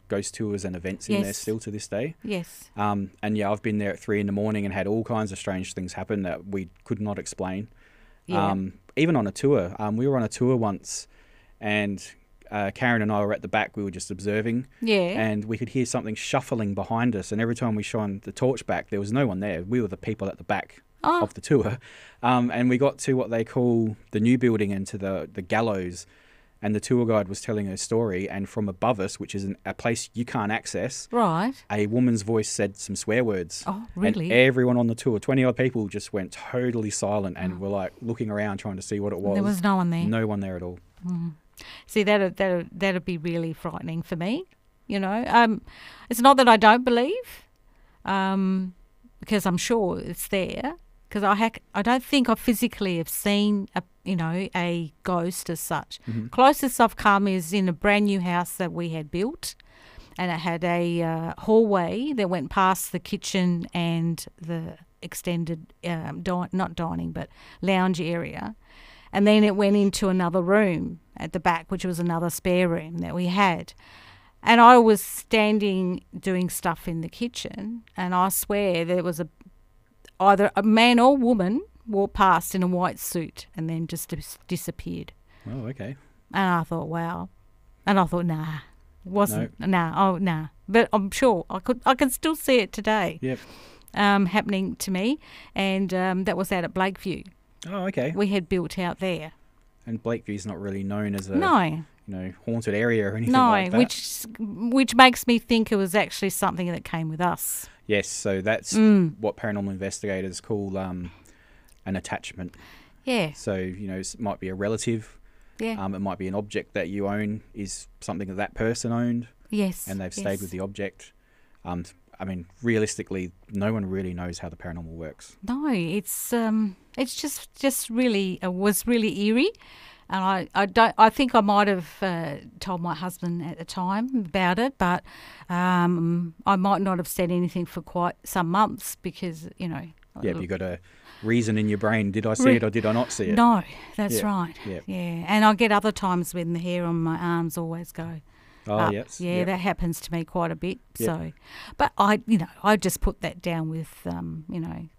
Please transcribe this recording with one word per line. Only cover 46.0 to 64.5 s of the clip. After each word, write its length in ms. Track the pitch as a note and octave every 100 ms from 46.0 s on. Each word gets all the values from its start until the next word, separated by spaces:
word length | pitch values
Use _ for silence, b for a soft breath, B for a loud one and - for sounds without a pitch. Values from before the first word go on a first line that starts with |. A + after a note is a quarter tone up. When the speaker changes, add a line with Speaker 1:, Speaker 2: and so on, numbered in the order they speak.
| B
Speaker 2:
it's 100 | A#3
not 160 | B3+ C4+
that 100 | B3
I 80 | A3
don't 260 | G#3+ A#3+
believe, 600 | B3+ A#3 C4+ A#4+ A#4+ - - _ _ _ _ _ -
um, 680 | G3 F#3+ G3 F#3+ F#3+ F#3 - _ _ - _
because 260 | - G#3 G3
I'm 120 | F3
sure 420 | - A#3 F#3 F3
it's 280 | - E3+ -
there. 480 | G3 E3+ - C#4+ E4+ - _ _
'Cause 140 | G#3
I 120 | G3 G3+
hac-, 260 | A3+ - -
I 80 | G3
don't 220 | A3 B3+
think 240 | - C#4+ A#3+
I 80 | A3
physically 640 | - G#3+ A#3+ - G3 E3+
have 100 | D#3+
seen 640 | - G#3 G3+ G#3 G3+ G3
a, 80 | F3+ - _
you 140 | - F3+
know, 320 | D#3+ F3 F#3+
a 400 | F#3 F3 E3+ D#3 -
ghost 460 | - F3 E3+ F3+ -
as 120 | E3
such. 400 | - D#3 - - -
Speaker 1:
Mm-hmm. 220 | A2+ A2
Speaker 2:
Closest 540 | - C4+ D4 C4+ -
I've 160 | A3+ -
come 320 | G#3+ G3 G3+
is 240 | F#3 D#3+
in 160 | G3+ F#3
a 40 |
brand 320 | D#3 G#3 G3+ G#3
new 140 | G3
house 380 | F3+ F3 F3 -
that 160 | F3
we 160 | E3 E3+
had 200 | D#3+ D3
built, 460 | E3+ A3+ F4 - - b b b b b -
and 120 | F3+
it 100 | E3
had 260 | E3+ E3 F3
a, 360 | F3 F3 E3+
uh, 320 | E3 D#3+ E3 -
hallway 720 | - A3 A3 G3 E3+ G3 D4 C4
that 120 | F#3
went 200 | F3+ C3
past 420 | G3+ F#3 F#3 -
the 80 | F3+
kitchen 680 | - G3+ - F#3+ F3+ F3 E3+
and 520 | F3 E3+ E3 E3 E3 - -
the 360 | E3